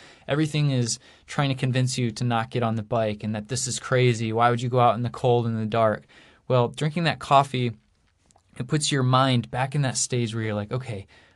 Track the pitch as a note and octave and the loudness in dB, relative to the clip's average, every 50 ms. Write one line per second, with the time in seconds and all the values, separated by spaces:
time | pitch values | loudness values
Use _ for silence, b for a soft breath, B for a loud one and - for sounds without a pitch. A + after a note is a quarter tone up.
0 | B B B B B - C3+ D3+ D#3 D3+ D3+ D3+ D3 C#3+ C3+ B2 A#2+ A2+ - - | B B B B B -4 0 0 0 0 0 0 0 2 2 0 0 -2 -4 -8
1 | b b b b b - - - C#3+ C#3 C3 C3 C#3 B2+ A#2+ C3 B2+ B2 - - | b b b b b -8 -4 -2 -2 -2 -2 -2 -2 0 0 0 0 0 0 -2
2 | B2 A2+ G#2+ - B2+ A#2+ A#2 A2+ A2+ A#2 - A#2+ A#2 A2+ A2 A2+ G#2 G#2+ B2+ A2+ | -2 -2 -2 -2 -2 0 0 0 -2 -2 -2 -2 0 0 -2 -2 -4 -2 0 0
3 | A2 G#2+ G#2 G#2 - G#2+ G#2+ G#2+ G#2+ - B2+ A#2+ - B2+ G#2+ - - - C3 B2+ | 0 0 -2 -4 -6 -6 -6 -6 -6 -6 -6 -6 -4 -6 -6 -6 -4 0 2 4
4 | B2+ B2 A#2 A2 A#2 A2 A2 A2+ A#2+ A#2+ A#2+ A#2 B2+ B2 B2 B2 A#2+ A#2+ G#2 A2+ | 4 4 4 2 0 -2 2 4 4 4 4 2 -2 0 2 4 4 4 4 2
5 | A#2+ A#2 - - - B2+ A#2+ A#2+ A#2 A#2 A2+ A2 A2 G#2+ A2+ A2+ A2+ G#2+ G#2 - | -2 -6 -4 -2 0 2 2 2 2 0 -2 -2 -4 -2 0 2 2 2 2 0
6 | - b b b b b b b b - C3 B2 A#2+ A#2+ - - D3 D#3+ D3+ F3 | -6 b b b b b b b b 0 2 2 2 0 -2 -4 -4 -4 -2 -2
7 | E3+ D3+ - - - - D3 C#3 C#3 C#3+ - B2+ B2 A#2+ G#2+ _ _ _ _ _ | -2 -2 -2 -2 0 4 4 4 4 4 -2 -2 -2 -2 -4 _ _ _ _ _
8 | _ _ _ _ _ _ _ _ _ _ _ - B2 B2+ D#3 D3+ D3+ - D3+ C#3 | _ _ _ _ _ _ _ _ _ _ _ -10 -6 -2 -2 -2 0 0 0 2
9 | B2+ B2+ C3 B2+ C3+ C3+ B2+ A#2+ A2 - - B2 C3 C#3 - D3 C#3 B2+ A2 - | 2 4 4 4 4 4 4 2 0 -2 -4 -4 -4 -2 -2 -2 -2 -2 -2 -4
10 | - - B2+ B2 A#2+ G#2+ A2 A2+ A2 A2 G#2 G#2 G#2 G#2+ B2+ B2+ B2+ - G#2+ F#2+ | -4 -2 -2 -2 -2 -2 -4 -4 -4 -2 -2 -4 -4 -4 -6 -6 -6 -8 -12 -12
11 | G2 b b b b b b | -12 b b b b b b